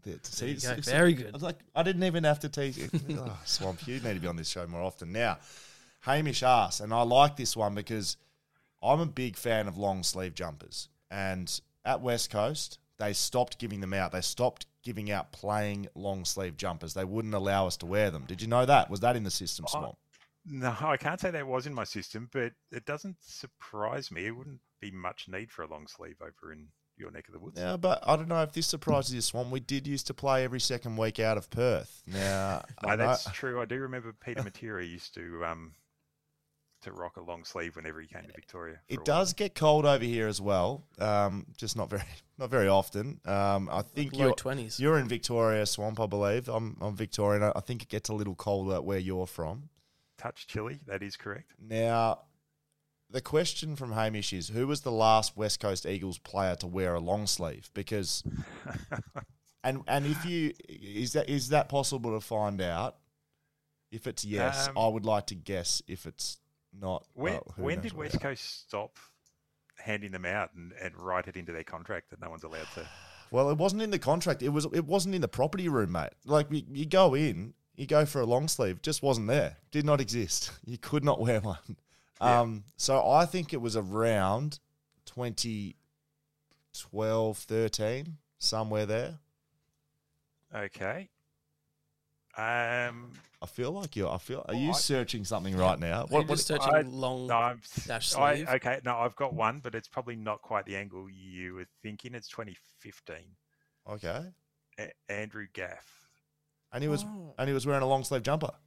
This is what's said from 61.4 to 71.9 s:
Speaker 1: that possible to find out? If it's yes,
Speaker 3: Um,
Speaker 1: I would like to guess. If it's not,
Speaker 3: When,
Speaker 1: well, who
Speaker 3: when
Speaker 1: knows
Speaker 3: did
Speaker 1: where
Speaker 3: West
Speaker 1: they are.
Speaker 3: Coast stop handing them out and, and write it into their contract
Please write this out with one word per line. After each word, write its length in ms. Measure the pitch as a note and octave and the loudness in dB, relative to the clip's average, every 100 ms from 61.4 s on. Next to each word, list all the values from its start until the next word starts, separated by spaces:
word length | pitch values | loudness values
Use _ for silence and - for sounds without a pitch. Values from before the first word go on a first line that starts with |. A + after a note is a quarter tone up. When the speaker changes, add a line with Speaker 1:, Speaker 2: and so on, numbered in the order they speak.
| B2 | 2
Speaker 1:
that 180 | D3 - | 2 4
possible 440 | C#3 C3+ C3+ A#2 A2 | 0 0 -2 -2 -4
to 20 | |
find 400 | - A2 G#2 G2+ | -2 -2 0 0
out? 360 | F2+ E2+ A#2+ - _ _ _ _ _ _ _ _ _ | -2 -2 -4 -6 _ _ _ _ _ _ _ _ _
If 140 | A2 - | -10 -8
it's 160 | - | -6
yes, 420 | G#2 G2+ A#2+ C#3 C#3 | -4 0 0 0 -2
Speaker 3:
Um, 80 | C3+ | 2
Speaker 1:
I 100 | A2+ | 2
would 180 | A2 G#2 | 2 2
like 200 | G#2 - | 0 0
to 60 | F#2+ | -10
guess. 460 | D#2 G2 E2+ - - | -6 -4 -2 -2 -4
If 180 | F#2 | -10
it's 340 | D#2+ - - - _ _ _ G2 | -10 -10 -10 -10 _ _ _ -10
not, 280 | F#2+ F#2 - | -6 -6 -6
Speaker 3:
When, 200 | - D#3 | -6 -4
Speaker 1:
well, 200 | G#3 - - | -4 -8 -6
who 60 | |
Speaker 3:
when 140 | C3 F3+ | -4 -4
Speaker 1:
knows 60 | |
Speaker 3:
did 80 | G#3+ | -6
Speaker 1:
where 120 | D#3 D3+ | -8 -4
Speaker 3:
West 120 | - | -2
Speaker 1:
they 60 | C#3 | -2
are. 20 | |
Speaker 3:
Coast 280 | B2+ - - - | -6 -10 -14 -10
stop 320 | G#2 G#2+ - - _ _ _ _ _ _ - | -8 -8 -12 -20 _ _ _ _ _ _ -16
handing 320 | - G#2+ G2+ | -6 -4 -4
them 160 | F#2 F2 | -6 -2
out 240 | G2+ F2+ | -2 -2
and, 180 | F2+ E2+ F2+ | -6 -16 -10
and 140 | F#2 F2 | -10 -8
write 300 | F2+ F2+ F2+ | -2 -2 -2
it 80 | F#2 | -8
into 160 | E2+ | -10
their 120 | E2 | -10
contract 460 | D#2+ E2 E2+ | -8 -12 -8